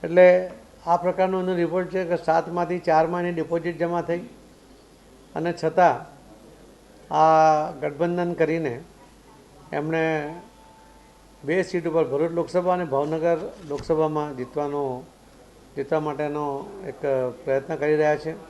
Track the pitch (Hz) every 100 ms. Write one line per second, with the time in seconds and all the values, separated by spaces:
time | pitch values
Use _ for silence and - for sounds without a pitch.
0 | 170 175 180 180 185 - - - - 175
1 | 175 180 185 190 185 180 170 175 180 185
2 | 180 175 - 165 165 175 175 180 175 156
3 | 160 175 175 175 147 170 170 160 170 175
4 | 165 170 233 - - - - - - -
5 | - - - - 165 170 165 160 175 123
6 | - - - - - - - - - -
7 | - 156 160 160 156 156 156 - 151 143
8 | 170 175 175 170 160 165 156 120 160 -
9 | - - - - - - - 147 151 160
10 | 160 156 147 165 202 - - - - -
11 | - - - - 139 175 180 180 165 160
12 | 156 139 165 170 160 175 180 180 175 135
13 | 147 160 165 165 180 - 165 143 - 156
14 | 156 156 151 135 123 147 147 143 139 127
15 | 156 - - - - - - - 139 160
16 | 151 143 151 147 147 139 - - 190 127
17 | - 135 127 120 - 135 139 156 147 151
18 | 151 151 156 165 -